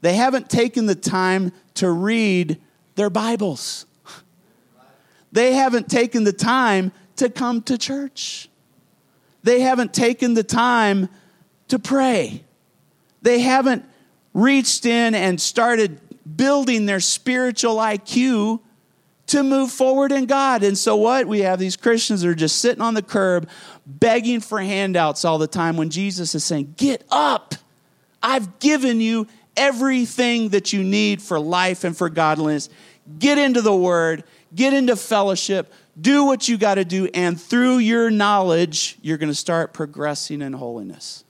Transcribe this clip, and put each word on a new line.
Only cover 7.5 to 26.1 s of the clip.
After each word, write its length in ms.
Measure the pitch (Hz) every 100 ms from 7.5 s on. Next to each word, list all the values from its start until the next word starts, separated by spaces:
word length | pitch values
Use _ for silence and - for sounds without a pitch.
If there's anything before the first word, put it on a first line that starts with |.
| 233
to 160 | 220 247
church. 720 | - 269 277 - - - - _ _ _ _ _ _ _ _ _
They 180 | - 247
haven't 340 | 262 254 226
taken 400 | - 233 240 247
the 100 | 226
time 640 | 208 233 240 240 214 196 185 - _ _ _ _ _
to 100 | 262
pray. 680 | - 269 262 226 - - - _ _ _ _ _ _ _
They 180 | 226 240
haven't 460 | 247 262 262 247 - _ _ _ _
reached 520 | - 233 277 247 - 240
in 300 | 233 233 214
and 240 | 190 180
started 600 | - - 233 233 208 151 _ - - 156
building 500 | 269 285 262 233 208
their 140 | 196
spiritual 800 | - - - 254 254 226 233 220
I 160 | 220 208
Q 640 | - - 262 233 208 226 _ _ _ _ _ _ -
to 160 | 285
move 300 | 269 269 262
forward 400 | - 262 269 277
in 140 | 277 254
God. 360 | 277 269 247
And 160 | 202 196
so 180 | - 214
what? 300 | 214 262 247
We 140 | 214
have 180 | 190 185
these 180 | 185 180
Christians 460 | - 226 233 208
that 60 | 175
are 60 |
just 240 | 165 156 -
sitting 220 | - -
on 140 | 226
the 80 | 220
curb 460 | 202 214 190 180 165 - - -
begging 560 | - 139 226 233 233 240
for 200 | 214 214
handouts 640 | 190 196 196 180 156 143
all 140 | 170 160
the 100 | 156
time 280 | 185 165 165
when 140 | 160
Jesus 440 | 156 196